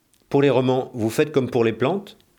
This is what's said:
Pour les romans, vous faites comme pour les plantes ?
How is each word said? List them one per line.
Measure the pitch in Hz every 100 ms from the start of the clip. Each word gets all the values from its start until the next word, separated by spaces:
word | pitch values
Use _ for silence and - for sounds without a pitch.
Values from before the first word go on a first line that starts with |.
| _ _ -
Pour | 139
les | 143
romans, | 123 127 131 127
vous | 127 113
faites | 113 151
comme | 139 123
pour | 127
les | 113
plantes ? | 107 127 196 - - _